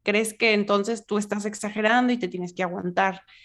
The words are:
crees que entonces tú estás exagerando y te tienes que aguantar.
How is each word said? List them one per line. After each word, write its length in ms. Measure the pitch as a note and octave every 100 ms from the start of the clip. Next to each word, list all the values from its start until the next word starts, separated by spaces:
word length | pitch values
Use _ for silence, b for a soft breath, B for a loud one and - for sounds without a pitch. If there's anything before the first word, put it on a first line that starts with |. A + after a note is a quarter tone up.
crees 320 | - G#3 A3
que 200 | - A3+
entonces 520 | G#3 G3+ G3+ G#3 A3+ -
tú 120 | G#3
estás 260 | G#3 G#3
exagerando 680 | G#3 G#3 G#3 G#3+ G#3+ B3 B3
y 40 | B3
te 80 | F3+
tienes 260 | F3+ F3+
que 120 | F3
aguantar. 580 | F3+ F#3+ F3+ F3+ F#3+ F3 B B